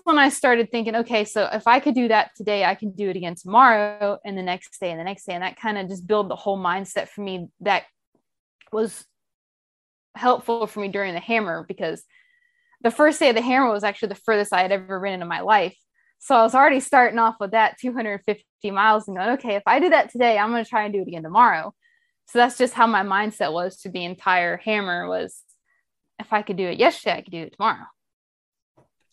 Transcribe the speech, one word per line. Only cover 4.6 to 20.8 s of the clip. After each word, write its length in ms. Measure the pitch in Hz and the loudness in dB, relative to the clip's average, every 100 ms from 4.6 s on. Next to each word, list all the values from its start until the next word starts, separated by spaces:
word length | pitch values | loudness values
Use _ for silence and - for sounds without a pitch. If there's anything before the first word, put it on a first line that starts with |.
| - - | -8 -10
day 140 | 180 | -8
and 80 | 165 | -6
the 40 | |
next 220 | 175 196 - | -8 -10 -10
day." 60 | |
And 80 | 175 | -8
that 180 | 180 - | -8 -6
kinda 280 | 226 208 185 | -6 -6 -6
just 180 | 190 180 | -10 -2
built 220 | 214 196 | -2 -2
the 80 | - | -6
whole 200 | 208 196 | -6 -4
mindset 500 | 180 185 190 - - | -2 -4 -6 -8 -8
for 140 | - | -10
me 260 | 202 185 170 _ | -10 -10 -12 _
that 200 | 202 185 - _ _ _ _ _ _ _ _ | -2 -2 -2 _ _ _ _ _ _ _ _
was 340 | 220 220 - - _ _ _ _ _ _ _ _ _ _ | -4 -4 -6 -20 _ _ _ _ _ _ _ _ _ _
helpful 540 | - 247 - - 233 214 | -2 0 0 0 -4 -4
for 100 | 214 | -6
me 80 | 202 | -8
during 280 | 202 190 | -6 -6
the 60 | 175 | -6
Hammer, 440 | - 233 196 165 165 | -2 -2 -2 -6 -8
because 380 | 180 165 175 - _ _ _ _ _ _ _ | -8 -6 -8 -14 _ _ _ _ _ _ _
the 60 | 226 | -4
first 280 | 233 302 302 | 4 2 4
day 120 | 294 | 2
of 40 | |
the 60 | 226 | 2
Hammer 320 | 240 254 254 | 2 2 2
was 100 | 208 | 0
actually 280 | 202 196 208 | -2 -4 -8
the 40 | |
furthest 380 | 196 - 214 208 | -8 0 0 2
I 80 | 185 | 0
had 100 | 185 | 2
ever 300 | 196 190 190 | 0 -2 -6
ridden 220 | 196 185 | -4 -6
in 40 | 170 | -6
my 140 | 170 | -6
life. 340 | 185 214 160 - _ _ _ _ | 2 2 2 -6 _ _ _ _
So 180 | - 247 | 2 4
I 60 | |
was 120 | 226 | 6
already 260 | 254 294 269 | 6 6 4
starting 380 | - 269 240 226 | 2 4 4 4
off 180 | 226 233 | 0 0
with 120 | 202 | -4
that 260 | 220 214 - | 2 0 0
two 120 | 254 | -8
hundred 280 | 240 220 202 | -6 -6 -6
fifty 460 | - 202 _ _ 202 | -4 -6 _ _ -8
miles 380 | 196 214 214 208 | 0 4 2 0
and 80 | 185 | -6
going, 140 | 202 | -2
"Okay, 260 | 269 240 202 | -2 -2 -4
if 60 | 202 | 2
I 140 | 254 | 2
do 100 | 359 | 4
that 220 | 311 - | 2 2
today, 260 | 240 240 208 | 0 2 2
I'm 120 | 214 | 0
gonna 140 | 233 | -2
try 200 | 220 233 | -4 -4